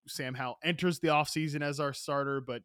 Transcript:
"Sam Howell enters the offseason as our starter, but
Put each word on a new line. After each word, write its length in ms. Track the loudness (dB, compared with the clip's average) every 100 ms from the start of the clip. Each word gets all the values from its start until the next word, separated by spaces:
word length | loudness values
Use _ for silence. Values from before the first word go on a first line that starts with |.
| -12
"Sam 260 | -6 -6
Howell 240 | -4 -6 -2
enters 360 | -2 2 2 2
the 80 | 4
offseason 520 | 4 4 0 0 0
as 180 | -2 -2
our 140 | -2
starter, 480 | -4 -2 0 0 -2
but 220 | -2 -6